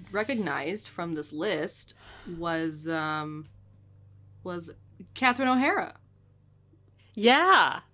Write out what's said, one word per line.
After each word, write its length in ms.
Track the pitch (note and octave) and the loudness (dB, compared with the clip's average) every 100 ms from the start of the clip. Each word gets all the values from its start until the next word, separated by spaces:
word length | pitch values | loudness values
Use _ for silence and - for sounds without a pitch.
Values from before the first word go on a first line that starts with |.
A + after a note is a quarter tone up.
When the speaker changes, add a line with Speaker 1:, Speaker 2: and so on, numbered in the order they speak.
| - | -8
Speaker 1:
recognized 800 | G3 A3 A#3+ F3 C#3 C#3+ G#3 - | -6 -2 -2 -2 -2 -4 -6 -8
from 260 | - E3+ | -8 -6
this 180 | D#3 D3 | -4 -6
list 640 | D3+ G3+ E3 F3+ - - - - - - E3+ | -4 -2 -2 -4 -6 -14 -18 -20 -18 -14 -6
was, 500 | E3+ E3 E3 D3+ D#3+ | -4 -2 -2 -4 -6
um, 580 | D#3+ D#3 D#3 D3+ D3+ D3+ - - - - - - - - - | -4 -2 -4 -6 -10 -14 -20 -20 -20 -20 -20 -20 -20 -20 -14
was 280 | F#3 F3 E3+ - - - - | -10 -10 -10 -16 -20 -20 -20
Catherine 340 | - B3 B3 C4 | 0 2 4 4
O'Hara. 480 | B3+ C#4 F#4+ F3+ - - _ _ _ _ _ _ _ _ _ _ | 4 4 2 -2 -10 -20 _ _ _ _ _ _ _ _ _ _
Speaker 2:
Yeah. 680 | - A3 C4+ F4+ F4+ C#3 - - | 2 4 6 6 6 6 0 -10